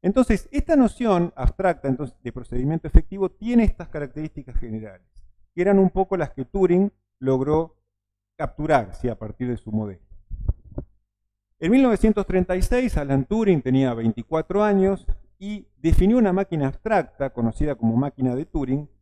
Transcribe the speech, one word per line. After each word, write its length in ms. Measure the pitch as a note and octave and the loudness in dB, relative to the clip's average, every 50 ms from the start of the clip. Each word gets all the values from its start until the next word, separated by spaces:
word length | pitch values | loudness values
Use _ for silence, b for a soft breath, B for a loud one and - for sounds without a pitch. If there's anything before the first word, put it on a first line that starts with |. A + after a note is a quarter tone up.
Entonces, 460 | - F3+ G3+ C4 B3+ - A3 F#3+ - - | -2 0 2 2 2 2 2 -2 -2 -6
esta 240 | - C#4+ D#4 - E4 | -6 -6 0 2 4
noción 580 | C#4+ B3+ G#3+ - - B3 A3+ G3 F3 F3 E3+ - | 4 4 2 2 -2 0 0 2 2 0 -2 -4
abstracta, 520 | - C3 D#3 - - F#3+ F#3 E3 - - C#3 | -2 -2 -2 -2 0 -2 -2 -2 -2 -2 -4
entonces, 280 | C3 B2 D3+ - - _ | -4 -4 -6 -12 -12 _
de 100 | _ A#2+ | _ -12
procedimiento 560 | - - A#2+ - - A#2+ B2+ C#3+ D#3+ D#3+ - E3 | -12 -12 -14 -8 -6 -4 -2 -2 -4 -4 -6 4
efectivo 440 | - - - - - G3 G3 F3+ | 4 4 4 4 -6 -4 -6 -6
tiene 320 | - _ G#3 A3+ A#3+ A#3 A3+ | -6 _ -6 0 2 2 2
estas 260 | G3 - - E3+ - | 2 0 -2 -10 -12
características 680 | - D#3 D3 C3 - D3 D#3 D3+ _ - C3 - A#2+ - | -10 -10 -10 -10 -10 -10 -12 -10 _ -14 -16 -6 -4 -4
generales, 500 | - A#2 A2 A2 A2 G#2 F#2+ F#2 _ _ _ - - - - _ - _ _ | -4 -4 -8 -10 -10 -12 -18 -20 _ _ _ -20 -20 -20 -20 _ -20 _ _
que 80 | E3+ | -2
eran 180 | F3 G3 G3+ G3 | 2 2 4 4
un 100 | F#3+ F#3 | 4 2
poco 260 | - F#3+ F#3+ F#3 G3 | 2 -2 -2 -2 -2
las 160 | F3+ D#3 - | -4 -4 -6
que 140 | - - C3 | -6 -10 -12
Turing 460 | - - G3 F#3+ F3 E3+ F3+ G3 G#3 _ _ _ _ _ _ | -6 -2 0 2 4 4 2 2 0 _ _ _ _ _ _
logró 600 | C3 C3 C3+ C3 C3 C#3+ D3+ D#3 E3 D#3+ _ _ _ _ _ _ _ _ _ _ _ _ _ _ | -2 -2 0 0 0 0 -2 -2 -2 -4 _ _ _ _ _ _ _ _ _ _ _ _ _ _
capturar, 560 | D#3 - - - D3 D3+ D#3 C3 A2 F#2 - | -10 -10 -8 -8 -2 2 2 2 2 0 -10
¿sí? 160 | - - A#2+ | -6 -6 -6
A 80 | G#2+ - | -6 -6
partir 300 | - G#2+ G#2+ _ B2+ B2 | -10 -14 -10 _ -6 -6
de 100 | A#2+ G#2+ | -6 -8
su 140 | _ A2+ | _ -6
modelo. 320 | G#2 A2 G#2+ G#2 F#2+ F2 _ _ - - - _ - - - - - - _ - - - - _ _ _ _ _ _ _ _ _ _ _ _ _ _ _ | -6 -4 -4 -6 -10 -16 _ _ -20 -20 -14 _ -12 -8 -6 -6 -6 -6 _ -14 -14 -14 -14 _ _ _ _ _ _ _ _ _ _ _ _ _ _ _
En 140 | D#3 E3+ | -2 2
mil 100 | A3+ C4 | 4 4
novecientos 460 | C4+ B3 A3 - - A3 G#3+ - G3 - | 4 4 2 2 2 2 2 2 -2 0
treinta 280 | F#3 F#3 F3+ - F3+ | 0 0 0 0 0
y 60 | F#3 | 0
seis, 360 | F#3 - - B3 C4 A#3 - D#3+ | 0 2 2 0 0 0 -2 -2
Alan 280 | D3 C#3+ C#3 C3+ C3 | -2 0 0 0 0
Turing 380 | - G3+ A3+ A3+ G3+ F3+ D3+ - | 0 -2 0 4 4 2 2 2
tenía 320 | C3 B2+ C3+ C3+ C3 A#2+ | 0 2 2 2 0 -2
veinticuatro 680 | A2+ A2+ A2+ G#2+ - A#2 _ D#3+ D#3+ D#3+ _ F#3 G3+ G#3 | 0 -2 -2 -2 -2 -6 _ -4 -4 -4 _ -2 0 2
años 440 | G#3+ G3+ G3 F#3+ F#3+ G3 F#3 - - - - - _ _ _ | 2 2 2 2 2 0 -2 -2 -4 -4 -4 -6 _ _ _
y 300 | F#3+ G3+ G#3+ G3+ - _ _ _ | -12 -12 -12 -12 -12 _ _ _
definió 400 | C#3 E3 D#3+ - F3 G3 A3+ B3+ | 0 4 4 6 6 6 4 4
una 160 | A3+ G3 F3+ | 4 2 2
máquina 340 | F#3+ G3 - F3 D#3 C#3+ C3+ | 0 -2 -2 -2 -2 -2 -4
abstracta, 640 | C3+ - _ A3 A3 F#3+ D3+ - _ _ C#3+ C3+ | -4 -6 _ -2 0 0 -2 -2 _ _ -8 -6
conocida 440 | - - A#2 A2+ A2 - - D3+ C#3 | -4 -2 -2 -2 0 -2 -2 -2 -2
como 200 | - A2+ A2+ A2+ | -2 -2 0 0
máquina 400 | B2 C#3 C#3+ - - C3 B2+ B2 | 0 -2 -2 -4 -4 -4 -4 -2
de 100 | B2+ D#3+ | -4 -8
Turing 440 | - _ E3 C#3 B2 C3 C#3+ D3+ C#3+ _ _ | -6 _ -6 -4 -2 -4 -6 -6 -10 _ _